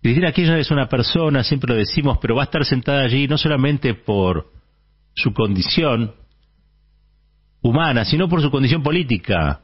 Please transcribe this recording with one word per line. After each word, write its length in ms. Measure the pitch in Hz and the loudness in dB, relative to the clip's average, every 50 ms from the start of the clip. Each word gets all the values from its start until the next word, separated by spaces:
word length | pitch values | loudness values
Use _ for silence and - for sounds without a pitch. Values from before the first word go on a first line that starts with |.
Cristina 300 | - 120 117 147 180 170 | 0 2 2 2 0 0
Kirchner 280 | 143 - 180 160 165 160 | 0 0 2 2 2 2
es 120 | 143 - | 2 0
una 160 | 156 143 135 117 | 0 0 0 0
persona, 560 | - 127 120 - - 170 165 156 147 135 117 | 0 -2 -2 0 0 0 0 2 2 0 0
siempre 300 | - 156 139 127 120 123 | 0 -2 -2 0 0 0
lo 60 | 113 | 0
decimos, 400 | 104 - - - 147 143 127 - | 0 0 -2 -2 0 0 0 0
pero 140 | - 117 117 | 0 0 0
va 80 | 123 143 | 0 -2
a 20 | |
estar 180 | - - 160 147 | -2 -2 -2 0
sentada 380 | - - 127 120 - 139 139 | 0 0 -2 0 0 0 0
allí 260 | 135 123 117 135 143 135 | 0 0 0 0 0 0
no 100 | 147 151 | -2 0
solamente 560 | - 156 151 135 131 143 147 139 - 131 113 | 0 0 0 2 2 2 0 0 0 -2 -4
por 600 | - - - 107 101 95 92 90 80 76 - _ - _ _ _ _ _ _ _ _ _ _ _ | -4 -4 -2 0 2 2 2 0 -2 -4 -10 _ -20 _ _ _ _ _ _ _ _ _ _ _
su 180 | - - - 107 | -4 -4 -2 0
condición 800 | - 113 104 101 92 90 - - - 165 151 123 113 117 107 107 _ - _ _ _ _ _ _ _ _ _ _ _ _ _ _ _ _ _ _ _ _ _ _ _ _ _ _ _ | 0 0 0 0 -2 -2 -2 -2 0 0 0 0 0 -2 -4 -6 _ -20 _ _ _ _ _ _ _ _ _ _ _ _ _ _ _ _ _ _ _ _ _ _ _ _ _ _ _
humana, 440 | - 120 117 147 165 160 131 120 113 | -2 0 2 2 2 2 0 0 0
sino 240 | - - 151 185 180 | 0 0 0 0 0
por 120 | 175 175 | 0 0
su 80 | 147 147 | 0 0
condición 340 | 135 139 135 123 147 165 139 | 2 2 2 2 2 0 0
política. 760 | 147 156 175 175 131 123 92 - - 104 85 78 73 71 - | 0 0 0 0 -2 -4 -4 -2 -2 -2 0 0 0 -2 -4